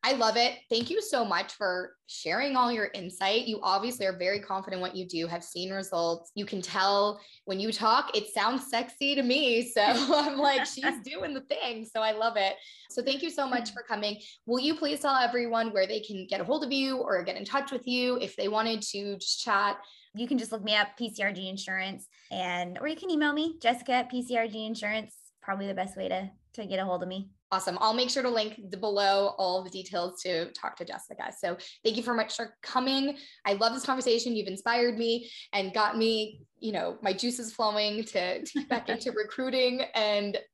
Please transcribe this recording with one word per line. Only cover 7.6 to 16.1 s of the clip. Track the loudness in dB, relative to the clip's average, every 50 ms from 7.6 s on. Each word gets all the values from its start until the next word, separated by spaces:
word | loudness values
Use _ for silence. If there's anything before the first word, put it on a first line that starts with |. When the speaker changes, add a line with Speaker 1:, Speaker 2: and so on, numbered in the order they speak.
| 0 -2
Speaker 1:
talk, | -2 2 4 6 6 6 4 4 0
it | -2 -2 0
sounds | 0 2 2 2 2 0 -2 0
sexy | 0 -2 -2 -2 -4 -2 0 2 2
to | 4 4
me. | 4 4 4 4 4 4 4 2 2
So | 2 4
<laughs> | 6
I'm | 6 6 4 4 6 6 4 4 4 2 4
like, | 4 4 4 4 2
"She's | 0 -4 -2 0 0 0 -2
Speaker 2:
<laughs> | -6
Speaker 1:
doing | -10 -6 -6 -4 -4 -4
the | -6
thing." | -4 _ -4 -2 -2 -4 -4 -6 -10
So | -6 -2 0
I | 2 2
love | 2 2 2 2 4
it. | 4 2 2 0 -2 -12 -20 -20 -20 -18 -6
So | -4 -2
thank | 0 0 0 0
you | -2 -4
so | -2 -2 -2 0
much | 0 -2 -2 -4
for | -10 -12
coming. | -6 -4 -4 -2 -2 -2 -4 -4 -10 -20 -20 _ _
Will | -2 0 2
you | 2 0 0
please | 2 0 0 0 0
tell | 2 2 4
everyone | 4 4 4 2 0 0 2 2 2 0 2
where | 2 2 2 2
they | 0 -4
can | -4 -6